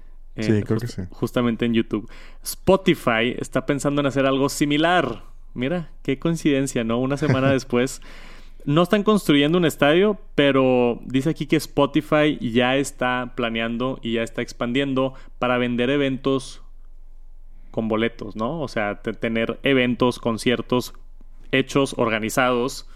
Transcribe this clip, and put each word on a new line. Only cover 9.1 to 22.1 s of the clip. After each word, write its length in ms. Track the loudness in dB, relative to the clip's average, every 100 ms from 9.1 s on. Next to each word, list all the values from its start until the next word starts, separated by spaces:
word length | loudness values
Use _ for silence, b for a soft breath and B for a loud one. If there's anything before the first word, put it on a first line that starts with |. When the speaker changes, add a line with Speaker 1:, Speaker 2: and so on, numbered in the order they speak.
| 2 6 4 6 4
Speaker 1:
un 60 | 2
estadio, 520 | 4 4 6 4 2 -4
pero 680 | 2 4 6 4 4 4 0 -2
dice 240 | 0 0
aquí 160 | -2 2
que 100 | 0
Spotify 840 | 2 2 2 2 2 2 2 0
ya 360 | 0 2 4 2
está 560 | -2 -2 -2 -2 -4 -4
planeando 640 | -2 -2 -2 -2 -4 -4
y 120 | -2
ya 100 | -2
está 180 | -2 -4
expandiendo 720 | -8 -4 -2 0 0 0 -2 -4 B -4
para 220 | 0 2
vender 320 | 0 0 0
eventos 720 | 2 0 0 0 -2 -2 -14 -16 -18 -18 -18 -18 -16 -18 -18 -18 -18 -10
con 180 | -4 0
boletos, 480 | 0 0 -2 -10 -4
¿no? 260 | -4 -4
O 60 | -4
sea, 340 | -2 -4 -4
te-, 100 | -6
tener 460 | -4 -2 0 -2 -2
eventos, 560 | 2 4 2 2 2 2
conciertos 760 | -2 -2 0 0 2 0 -2 -10 -18 -18 -18 -16 -2
hechos, 420 | 0 2 2 0 0
organizados 920 | 0